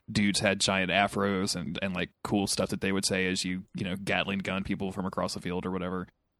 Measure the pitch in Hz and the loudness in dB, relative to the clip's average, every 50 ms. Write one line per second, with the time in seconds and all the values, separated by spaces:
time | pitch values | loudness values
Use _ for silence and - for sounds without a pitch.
0 | _ - 113 107 104 101 92 - 104 101 95 98 - - 95 95 92 87 85 98 | _ -4 0 2 2 4 2 4 4 2 2 4 2 2 2 2 2 4 4 4
1 | 101 101 - 104 98 101 98 92 95 104 - 90 82 - 85 - - 98 90 90 | 4 4 2 0 2 2 2 2 0 0 -2 -4 -4 -4 -4 -4 -4 -2 -2 -2
2 | 90 - _ _ - - 110 101 98 98 - - 98 92 107 90 - 98 98 101 | -4 -6 _ _ -4 0 2 2 2 2 2 0 0 0 -2 -2 0 0 0 2
3 | 98 - 98 92 92 92 92 92 - 90 90 92 95 - - - 101 92 92 95 | 2 2 2 2 2 2 0 0 0 -2 -4 -4 -6 -8 -6 -4 -4 -4 -4 -4
4 | 98 98 98 92 82 90 98 98 92 101 92 95 98 - 101 - 101 95 92 101 | -2 0 0 0 0 0 -2 -2 -2 -2 -2 -2 -2 -2 -4 -2 -2 -4 -4 -4
5 | 90 95 - - 90 92 - 92 - 87 90 92 90 92 92 92 87 90 92 90 | -4 -4 -2 -2 -2 -2 -4 -4 -4 -4 -4 -2 -2 -2 -4 -4 -4 -4 -4 -6
6 | 90 - _ _ _ _ _ | -6 -8 _ _ _ _ _